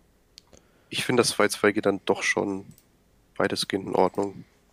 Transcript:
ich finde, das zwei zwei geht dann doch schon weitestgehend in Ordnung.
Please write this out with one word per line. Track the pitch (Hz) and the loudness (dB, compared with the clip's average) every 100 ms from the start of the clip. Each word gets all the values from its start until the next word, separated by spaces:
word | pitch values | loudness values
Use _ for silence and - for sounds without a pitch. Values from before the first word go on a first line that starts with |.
| _ _ _ - _ - _ _ - | _ _ _ -20 _ -20 _ _ -12
ich | - | -8
finde, | - 123 | 0 2
das | 110 | 2
zwei | - 104 | 4 2
zwei | - 104 | 4 2
geht | 104 101 | 2 0
dann | 98 | -2
doch | - 98 | -2 -2
schon | - - 98 98 98 - _ _ _ _ _ - | 0 -2 -2 -6 -10 -20 _ _ _ _ _ -4
weitestgehend | 98 101 - 98 101 | -2 -2 -4 -4 -2
in | |
Ordnung. | - 92 - 101 95 - _ _ | 2 2 0 -6 -6 -20 _ _